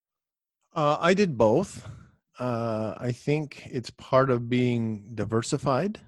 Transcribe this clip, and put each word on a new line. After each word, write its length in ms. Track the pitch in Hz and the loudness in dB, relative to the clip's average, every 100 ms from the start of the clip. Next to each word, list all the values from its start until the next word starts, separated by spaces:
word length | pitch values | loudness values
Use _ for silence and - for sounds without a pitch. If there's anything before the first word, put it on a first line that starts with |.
| _ _ _ _ _ _ _ | _ _ _ _ _ _ _
Uh, 220 | 170 147 147 | 0 0 2
I 120 | 165 | 4
did 240 | 196 202 120 | 4 2 4
both. 520 | 113 127 196 - - - - _ _ - | 4 4 0 -8 -16 -18 -20 _ _ -8
Uh, 560 | 123 117 117 110 110 - | -4 -4 -2 -4 -4 -6
I 120 | 123 | -6
think 580 | 120 - 151 147 - - | -4 -2 -2 -2 -12 -10
it's 200 | 131 113 | -10 -10
part 400 | - - 131 135 | -14 2 4 4
of 180 | 123 120 | 2 0
being 640 | 123 123 120 113 107 104 | 0 2 0 -2 -6 -10
diversified. 840 | 110 104 113 - 143 143 131 196 220 | -8 -2 -2 0 -2 0 0 0 -6